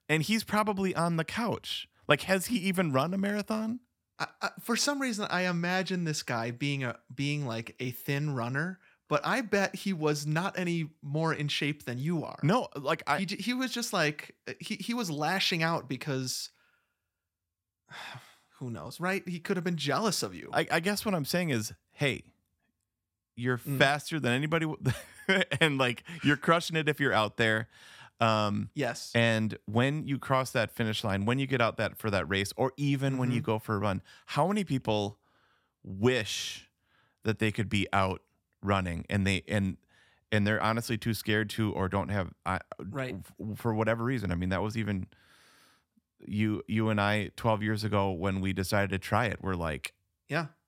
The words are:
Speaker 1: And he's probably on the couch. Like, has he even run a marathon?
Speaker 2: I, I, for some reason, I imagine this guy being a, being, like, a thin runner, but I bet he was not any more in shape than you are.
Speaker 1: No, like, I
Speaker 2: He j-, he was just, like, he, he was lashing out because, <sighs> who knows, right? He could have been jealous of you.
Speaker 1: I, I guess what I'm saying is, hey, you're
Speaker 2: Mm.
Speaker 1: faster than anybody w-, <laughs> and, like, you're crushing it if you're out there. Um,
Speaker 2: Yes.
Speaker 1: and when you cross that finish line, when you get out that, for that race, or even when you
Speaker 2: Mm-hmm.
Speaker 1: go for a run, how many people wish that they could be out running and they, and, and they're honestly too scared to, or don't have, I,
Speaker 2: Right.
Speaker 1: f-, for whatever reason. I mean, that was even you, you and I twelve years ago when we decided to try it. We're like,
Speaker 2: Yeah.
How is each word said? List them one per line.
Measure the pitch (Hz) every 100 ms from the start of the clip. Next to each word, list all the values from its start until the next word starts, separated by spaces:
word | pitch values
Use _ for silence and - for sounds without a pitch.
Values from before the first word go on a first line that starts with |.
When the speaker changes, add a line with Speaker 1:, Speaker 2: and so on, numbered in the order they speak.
| -
Speaker 1:
And | 160
he's | 156 220
probably | - 208 214 196 190
on | 156 170 165
the |
couch. | 160 220 226 117 - - - _ -
Like, | 147
has | - 190 -
he | -
even | 190 180 170
run | 131 160
a | 196
marathon? | 196 208 202 220 220 247 _ _ _ -
Speaker 2:
I, | - - 202
I, | -
for | - 233
some | 285 277
reason, | 262 202 202
I | 175
imagine | 180 175 175 185 185 180
this | 165 151
guy | - 120 117
being | 120 143 139
a, | 127 - -
being, | 127 143 147 131
like, | 113 - -
a | 127
thin | - - 139 151
runner, | 131 117 135 175 185 _ _ -
but | 147 156
I | 226
bet | 214 202 190 185
he | 196
was | 170 151 147 151
not | 156 196 -
any | 175 170 151 _
more | 143 151 160
in | 143 147
shape | - 143 147
than | - 123
you | 151 165
are. | - -
Speaker 1:
No, | 143 240 - 143
like, | 135 160 -
I | 147
Speaker 2:
He | 185
j-, | 208
he | 214
was | 254 254
just, | 240 233
like, | 190 151 151 - - - -
he, | 170 208
he | 196
was | 240 185
lashing | 147 151 190 - 170
out | 165 165 127
because, | 127 156 131 127 - - _
<sighs> | _ _ _ _ _ _ _ _ _ _ _ _ - - - 127 - _ _ -
who | 127
knows, | 98 73 -
right? | 185 196 185
He | 170
could | 185 185
have |
been | 175 165
jealous | 139 135 214 -
of | 101
you. | 90 -
Speaker 1:
I, | - -
I | 170
guess | 180 208
what | 220
I'm | 175
saying | 135 175 170
is, | 117 107 - _
hey, | - 143 98 - _ _ _ _ _ _ _ _ _ _
you're | 120 123 120
Speaker 2:
Mm. | 151 135
Speaker 1:
faster | 139 147 - 160
than | 127
anybody | 127 151 165 160
w-, | - 131 - - - - 190 -
<laughs> | -
and, | 160 135
like, | 123 117 - 165
you're | 139 147
crushing | - 165 - 160
it | 151
if | 143
you're | 135
out | 101 104 -
there. | 113 110 - - - - - -
Um, | 113 107 104 104 107
Speaker 2:
Yes. | 147 120 - - 117
Speaker 1:
and | 117 110 107 - -
when | 113 135 151 139
you | 131
cross | - 131 127
that | 123 107
finish | - 110 107
line, | 107 98
when | 104 131
you | 131
get | 127
out | 110 -
that, | 101 -
for | 110
that | 98 76
race, | 98 98 -
or | 131 -
even | 143 139 139 131
when | 123
you | 120
Speaker 2:
Mm-hmm. | 117
Speaker 1:
go | 110
for | -
a | 101
run, | 104 92 - - -
how | 143 175
many | 208
people | 170 131 - 107 101 - _ _ _ _ _ _
wish | 92 95 123 123 107 - - - - _ _ _ _ _
that | 110 104
they | 110
could | 113 95
be | 104 87
out | 98 95 90 _ _ _ _
running | 101 98 90 82 -
and | 101 98
they, | 95 -
and, | 104 95 - _ _ _ _ -
and | 107 104
they're | 107
honestly | 107 113 - 110
too | 120
scared | 107 - 107 101
to, | - 107
or | - 92
don't | 98 78
have, | 101 85 - 87
I, | 92 - -
Speaker 2:
Right. | 92 135 127 95
Speaker 1:
f-, | - - 107 101
for | 117
whatever | 110 110 117
reason. | 120 127 98
I | 87
mean, | 92
that | 92
was | 107 110
even | 104 95 98 _ _ _ _ _ _ _ _ _ _ _
you, | - 101 107 104 -
you | 110 110
and | 104
I | 101 107 98
twelve | - 117 104
years | 107 107
ago | 104 101 98
when | 87 95 95
we | 95
decided | 90 92 104 98
to | 95
try | - 107 113
it. | -
We're | 95 87
like, | 82 71 - _ _ _ -
Speaker 2:
Yeah. | 151 151 _